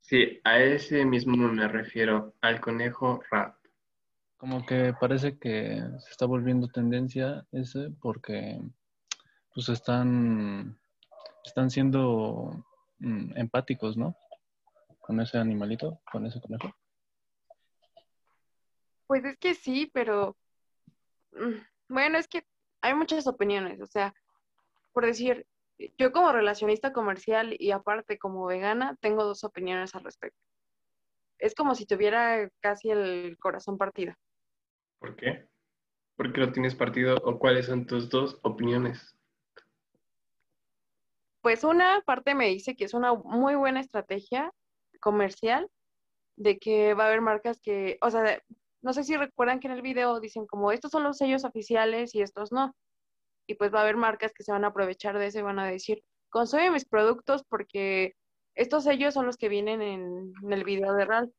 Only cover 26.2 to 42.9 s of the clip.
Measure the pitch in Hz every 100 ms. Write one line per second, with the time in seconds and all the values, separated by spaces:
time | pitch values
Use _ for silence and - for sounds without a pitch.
26.2 | 349 240 208 208 214 214 269 262 214 190
27.2 | - 220 226 220 202 196 196 214 214 208
28.2 | 196 190 180 185 196 226 262 139 214 214
29.2 | 208 202 208 - 185 185 185 190 175 -
30.2 | - _ _ _ _ _ _ _ _ _
31.2 | _ _ 214 - 294 247 208 196 208 226
32.2 | 233 226 202 _ 208 202 226 214 190 180
33.2 | 175 170 185 170 - 196 202 - 175 -
34.2 | _ _ _ _ _ _ _ _ 78 -
35.2 | 123 - - _ _ _ _ _ _ _
36.2 | 127 127 127 131 127 123 120 127 127 127
37.2 | 127 113 131 127 127 127 123 120 120 131
38.2 | 135 - 113 107 120 120 123 123 - _
39.2 | _ _ _ - _ _ _ _ _ _
40.2 | _ _ _ _ _ _ _ _ _ _
41.2 | _ _ 240 226 302 339 359 392 392 254
42.2 | 262 285 226 190 - 254 202